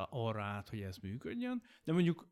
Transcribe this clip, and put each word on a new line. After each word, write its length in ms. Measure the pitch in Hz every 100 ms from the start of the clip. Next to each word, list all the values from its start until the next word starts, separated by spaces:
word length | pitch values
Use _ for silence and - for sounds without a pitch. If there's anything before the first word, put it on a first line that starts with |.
| 95
arra 340 | 139 113 107
át, 260 | 101 101 98
hogy 120 | 110
ez 160 | 95 90
működjön, 640 | 95 113 - 240 247 247 - -
de 100 | -
mondjuk 360 | 165 170 165 -